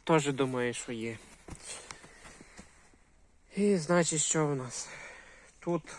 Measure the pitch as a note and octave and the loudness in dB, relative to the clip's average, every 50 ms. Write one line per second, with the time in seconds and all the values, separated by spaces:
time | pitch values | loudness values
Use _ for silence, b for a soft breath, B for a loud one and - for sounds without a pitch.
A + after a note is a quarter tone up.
0 | - - E3 D#3 C#3 C#3+ C#3 B2+ C#3 C3 B2+ B2 B2 A#2+ A#2 - - - B2 A2+ | 2 4 4 6 6 4 2 2 2 2 2 0 0 0 -2 -4 -6 -8 -8 -6
1 | A2 A#2 A2+ G#2+ - - - - - - - - B B B B B B B B | -6 -8 -8 -10 -14 -20 -20 -20 -20 -18 -18 -16 B B B B B B B B
2 | B B - B B B B B B B B B B B B B B B B B | B B -20 B B B B B B B B B B B B B B B B B
3 | B B - _ - - _ _ _ - - G3 G3+ G#3 G3+ F3 D#3 D3 F3 F3 | B B -20 _ -20 -20 _ _ _ -6 0 2 4 4 4 4 4 4 4 4
4 | E3+ - E3 D3+ - - - D#3+ D#3 D3 C#3+ C3 B2+ B2 - - B B B B | 4 2 2 0 0 2 2 2 2 2 0 -2 -4 -6 -8 -10 B B B B
5 | B B B B B B B B B B B - - E3+ F3 E3 - - B | B B B B B B B B B B B -8 -4 -2 -2 -2 -4 -8 B